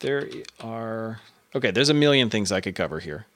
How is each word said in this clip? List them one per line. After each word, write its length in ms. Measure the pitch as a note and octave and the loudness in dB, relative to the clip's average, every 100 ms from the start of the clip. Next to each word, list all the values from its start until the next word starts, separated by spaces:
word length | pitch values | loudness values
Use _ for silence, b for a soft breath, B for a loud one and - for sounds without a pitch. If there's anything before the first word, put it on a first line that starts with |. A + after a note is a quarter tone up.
there 280 | C3+ C#3 - B2 - - | -4 -4 -4 -12 -16 -16
are, 600 | A2+ A2+ A2+ A2+ A2+ A2 B B _ C#3 | -12 -8 -8 -6 -8 -10 B B _ -2
okay, 160 | A#2+ | 0
there's 180 | G2 C#3+ | 4 4
a 60 | D3 | 6
million 340 | D3 C#3 A#2 | 6 6 4
things 220 | A2 F#2+ | 2 0
I 100 | F#2+ | 0
could 140 | G2 F2+ | -2 -4
cover 240 | D#2+ D#2 | -4 -4
here. 260 | D#2 D2 - | -8 -12 -14